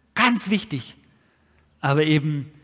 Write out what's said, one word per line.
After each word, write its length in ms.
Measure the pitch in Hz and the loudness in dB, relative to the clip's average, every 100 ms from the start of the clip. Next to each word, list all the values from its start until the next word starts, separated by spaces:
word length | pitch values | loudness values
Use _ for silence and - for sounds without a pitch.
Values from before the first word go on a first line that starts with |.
| _ | _
ganz 340 | - 247 233 190 | 0 2 2 -2
wichtig. 480 | 202 - 139 - - _ _ _ _ _ _ _ _ | -4 -4 -10 -12 -20 _ _ _ _ _ _ _ _
Aber 240 | 139 143 | 0 2
eben 480 | 156 156 151 147 131 - | 4 2 0 -4 -8 -16